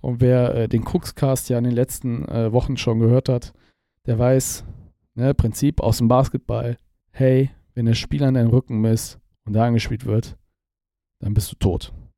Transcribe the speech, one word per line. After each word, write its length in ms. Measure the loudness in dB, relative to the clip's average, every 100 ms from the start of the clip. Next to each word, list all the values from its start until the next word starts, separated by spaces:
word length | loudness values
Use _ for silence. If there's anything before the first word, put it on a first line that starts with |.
Und 200 | -6 0
wer, 340 | 4 4 2
äh, 140 | 0 0
den 160 | -2
Cruxcast 640 | -2 -4 -6 -2 0 0 -2
ja 100 | -2
in 60 |
den 80 | 0
letzten, 520 | 0 -2 -4 -6 -6 -4
äh, 240 | -2 0
Wochen 240 | 0 0 -4
schon 240 | -2 2
gehört 280 | 4 4 2
hat, 240 | -4 -4 -20 _ _ _ _ -4
der 120 | 0
weiß, 460 | 2 2 0 -8 -14 -18 -20 _ _
ne, 200 | -4 -2
Prinzip 460 | 2 0 0 0 0
aus 180 | 0 2
dem 80 | 4
Basketball, 720 | 4 2 -2 -6 -6 -4 -8 _ _ _
hey, 400 | 0 2 4 2 -4 _
wenn 120 | -2 0
der 80 |
Spieler 340 | 0 -2 -2 0
an 60 |
deinem 160 | 2 4
Rücken 340 | 2 0 -2
ist 340 | 0 0 -2 -16 _ _
und 100 | -4
da 100 | 0
angespielt 420 | 2 0 -2 -6 -2
wird, 320 | -2 -4 -14 _ _ _ _ _ _ _ _
dann 160 | 0
bist 160 | 0 0
du 60 | -2
tot. 360 | 0 0 -6 -18 -20